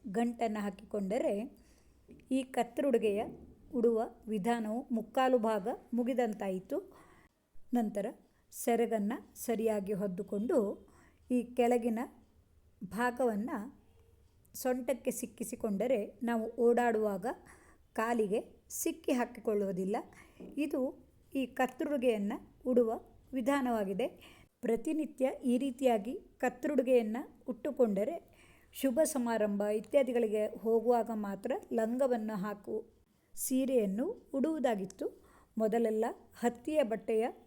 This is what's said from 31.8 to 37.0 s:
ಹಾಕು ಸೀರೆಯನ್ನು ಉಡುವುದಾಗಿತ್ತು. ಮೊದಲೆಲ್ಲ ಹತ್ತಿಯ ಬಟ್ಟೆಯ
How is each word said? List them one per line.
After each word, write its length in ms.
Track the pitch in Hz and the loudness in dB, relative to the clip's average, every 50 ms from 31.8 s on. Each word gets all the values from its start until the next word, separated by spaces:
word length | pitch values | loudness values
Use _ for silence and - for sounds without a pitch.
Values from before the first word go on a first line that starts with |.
| 220 220 240 254 277 254 247 226 214 214 214 | 0 0 0 0 2 2 2 0 -2 -4 -4
ಹಾಕು 400 | 190 185 214 208 208 - 233 220 220 - - _ _ _ _ _ _ _ _ - | -4 -4 -4 -6 -8 -8 -8 -8 -8 -8 -10 _ _ _ _ _ _ _ _ -10
ಸೀರೆಯನ್ನು 720 | - - - 262 254 269 247 269 240 208 196 190 214 269 370 247 - - _ - | -8 -4 0 0 0 2 4 4 4 4 2 0 0 -2 -2 -4 -8 -10 _ -2
ಉಡುವುದಾಗಿತ್ತು. 720 | 269 247 320 320 311 247 254 226 196 190 190 - - 302 - - - - - - - - _ _ | 0 2 2 0 2 2 2 2 2 -2 -8 -8 -6 -8 -8 -8 -10 -20 -20 -20 -20 -20 _ _
ಮೊದಲೆಲ್ಲ 480 | 226 220 214 208 233 233 220 220 214 226 254 359 - - - - | 0 0 2 4 2 2 2 2 0 0 -2 -4 -8 -16 -20 -10
ಹತ್ತಿಯ 480 | - - 240 233 - - - 302 302 | -2 -2 -2 -2 -2 -6 0 2 2
ಬಟ್ಟೆಯ 420 | 277 208 226 220 | 2 2 0 -4